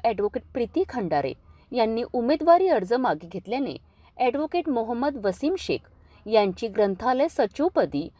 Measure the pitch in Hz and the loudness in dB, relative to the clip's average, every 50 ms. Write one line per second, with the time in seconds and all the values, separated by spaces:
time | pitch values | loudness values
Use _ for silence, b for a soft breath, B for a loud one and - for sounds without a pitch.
0 | - 233 208 190 202 202 - 247 - - - 254 233 - - 320 381 - - 247 | 0 0 0 0 -2 -2 -4 -6 -8 -6 -6 -4 -4 -2 -2 -2 -2 -2 -4 -4
1 | 196 160 156 143 139 135 - - _ b b b b b 254 247 220 220 226 233 | -2 0 0 0 0 -2 -6 -10 _ b b b b b -2 0 0 0 0 -2
2 | 247 - - 247 233 254 320 302 311 339 339 359 381 370 302 220 185 185 233 262 | -4 -4 -2 -2 0 0 0 2 6 6 6 6 6 4 2 2 0 0 0 0
3 | 254 208 151 156 180 165 196 - - 190 233 269 269 175 131 - - b b b | 2 0 0 -2 -4 -10 -12 -10 -8 -6 -4 -4 -4 -6 -8 -10 -14 b b b
4 | b b b b 247 247 233 285 311 311 - 349 339 320 254 226 220 233 240 233 | b b b b 0 0 0 -2 -2 -2 -2 -2 -2 -2 -2 -2 -2 -2 -2 -2
5 | 277 294 277 226 202 196 185 - 269 311 381 359 - - 139 - - - b b | -2 -2 -2 -2 -2 -2 -2 0 -2 -2 -2 -2 -2 -4 -4 -4 -6 -10 b b
6 | b b b b b 208 226 214 202 190 180 - 233 214 196 214 208 196 190 - | b b b b b 2 4 4 4 2 0 -4 -6 -4 0 2 2 2 0 0
7 | 226 254 254 262 294 339 - - 240 - - - 302 370 - 302 185 143 - 143 | 0 0 2 2 2 0 2 0 0 0 0 0 0 0 2 2 0 0 0 -4
8 | 165 - - | -6 -6 -10